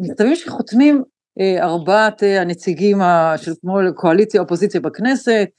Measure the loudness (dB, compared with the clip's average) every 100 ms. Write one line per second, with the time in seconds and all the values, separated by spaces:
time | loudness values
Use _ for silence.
0 | -8 -2 0 0 -4 -10 -2 4 4 4
1 | -2 _ _ -4 -2 0 -2 -2 0 2
2 | 2 0 0 0 -2 -4 -6 -2 0 2
3 | 2 2 2 -2 -6 -10 -4 -2 -2 0
4 | 2 2 2 0 -2 -2 -2 -2 -6 -4
5 | -2 -2 0 0 -2